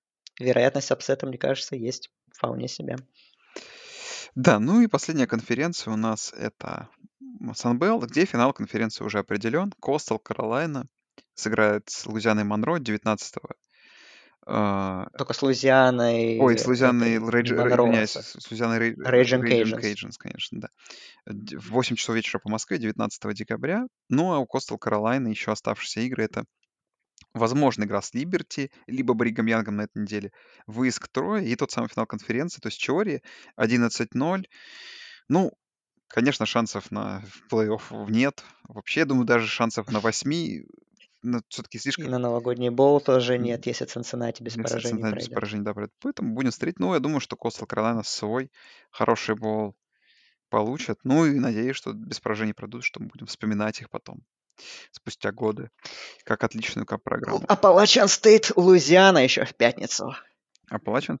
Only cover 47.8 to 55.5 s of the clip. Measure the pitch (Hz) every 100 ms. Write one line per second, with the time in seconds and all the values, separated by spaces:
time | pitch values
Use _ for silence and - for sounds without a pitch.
47.8 | 110 117 104 - 107 120 135 _ - -
48.8 | _ - 107 117 - 110 110 107 104 -
49.8 | _ _ _ _ _ _ _ 110 107 143
50.8 | - - 127 147 160 143 123 110 123 135
51.8 | 127 110 113 - 113 107 110 104 107 117
52.8 | - - 110 - 107 - 110 104 107 -
53.8 | 110 - - - - _ _ _ - -
54.8 | - - - - 101 101 107